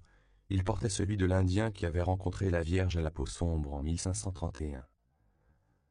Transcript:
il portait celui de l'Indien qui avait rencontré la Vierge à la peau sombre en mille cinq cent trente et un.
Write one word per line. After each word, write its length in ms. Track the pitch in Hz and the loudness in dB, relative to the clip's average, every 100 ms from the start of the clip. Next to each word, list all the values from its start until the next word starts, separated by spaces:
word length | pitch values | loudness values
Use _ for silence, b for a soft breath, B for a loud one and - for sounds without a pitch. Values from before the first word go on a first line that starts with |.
| b b b b b | b b b b b
il 140 | 98 | 0
portait 240 | 95 104 113 | 2 0 0
celui 300 | - 101 104 | 0 0 2
de 80 | 90 | 4
l'Indien 460 | 92 92 95 113 | 4 4 4 0
qui 140 | 101 85 | -2 -2
avait 160 | 87 | 0
rencontré 480 | 87 92 95 - 98 | 0 0 -2 -2 0
la 120 | 85 | 0
Vierge 340 | 80 92 92 85 | 2 2 2 0
à 60 | |
la 100 | 78 | -2
peau 140 | 76 67 | -2 -6
sombre 480 | - 85 80 71 | -2 0 0 -2
en 100 | 71 | -4
mille 160 | 76 85 | -2 -2
cinq 140 | 95 | -2
cent 180 | 95 98 | -4 -4
trente 300 | 92 85 - | -4 -6 -4
et 140 | 76 67 | -6 -8
un. 100 | - _ _ _ _ _ _ _ _ _ _ | -12 _ _ _ _ _ _ _ _ _ _